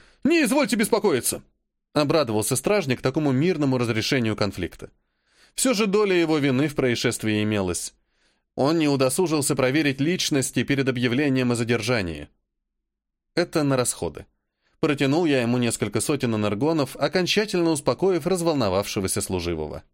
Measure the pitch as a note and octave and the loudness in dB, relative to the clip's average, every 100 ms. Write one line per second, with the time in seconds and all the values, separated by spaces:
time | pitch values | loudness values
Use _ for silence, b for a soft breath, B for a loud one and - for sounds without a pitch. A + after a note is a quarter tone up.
0 | b b B3+ E4+ C4+ C4+ B3+ G#3+ A3+ A3 | b b 0 2 2 2 0 0 0 2
1 | G#3 C3 - - - _ _ _ _ D3 | 2 0 0 -6 -10 _ _ _ _ 0
2 | D3 D#3+ B2+ G#2+ G#2+ B2+ - G#3 D3 A#2+ | 2 2 2 0 0 -2 0 0 0 0
3 | C3+ C#3+ D3 B2+ E3+ E3 C#3+ C3 A#2+ A2 | 0 0 0 2 0 0 0 0 0 -2
4 | G#2+ C#3 A2+ G#2 G#2 - E2+ - - _ | 0 0 0 0 -2 -2 -8 -8 -20 _
5 | _ b b b b - C4 G#3 A3 G3+ | _ b b b b -4 0 2 2 2
6 | G#3 F3+ E3 D#3 C#3 B2+ D3+ C#3 C3 A#2 | 2 2 2 2 2 2 0 0 0 0
7 | B2+ A2 A2 G#2+ G#2+ G#2+ F#2 F2 - - | -2 -2 -2 0 0 0 -2 -4 -8 -14
8 | _ _ _ _ _ - C3 E3 D3+ C#3 | _ _ _ _ _ -2 0 2 2 2
9 | C3 - F3+ D#3 C3+ C3+ B2+ C#3+ C#3+ C3+ | 2 2 0 0 0 0 0 2 0 0
10 | C#3+ F3+ - D3 B2+ - A#2 C#3 C3+ B2 | -2 -2 0 0 0 -2 -2 0 0 0
11 | A#2+ A#2+ D3 C3 B2 A#2 A#2 A#2+ A2 B2 | 0 0 0 0 0 0 0 -2 0 -2
12 | F2+ D2+ D2 _ _ _ _ _ _ _ | -2 -8 -14 _ _ _ _ _ _ _
13 | _ _ _ - F3 E3 D3 C3 A#2+ - | _ _ _ -4 -2 0 2 2 0 -2
14 | F2 C#2+ - _ _ _ _ _ D#3 C#3+ | -6 -8 -18 _ _ _ _ _ 0 2
15 | C#3 D3+ F3 C#3 A#2 B2 A#2+ - G#2+ A2 | 2 2 2 2 2 2 0 -2 -2 -2
16 | - D3 B2 G#2+ G#2 G2+ C#3+ D#3+ C3 - | -2 -2 0 0 0 0 0 0 -2 -2
17 | D3 F#3 F3 - G#3+ F#3 E3 D#3 - A#2+ | -2 0 0 0 0 0 0 0 0 0
18 | F#3 F3+ D#3 F#3 E3+ D3 G#2+ F#2 G#2 - | 2 0 0 0 0 0 2 0 -2 -2
19 | F#2 - - F#2 E2+ E2 D2+ D2 - | -2 -4 -4 -4 -2 -4 -6 -10 -16